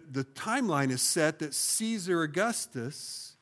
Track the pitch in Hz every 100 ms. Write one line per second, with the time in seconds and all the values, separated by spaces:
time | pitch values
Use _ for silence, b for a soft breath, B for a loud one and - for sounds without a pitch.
0 | 151 131 131 - 214 254 226 143 135 127
1 | - 170 156 156 151 135 - - 220 226
2 | 175 170 151 170 226 226 - 127 120 -
3 | - - - -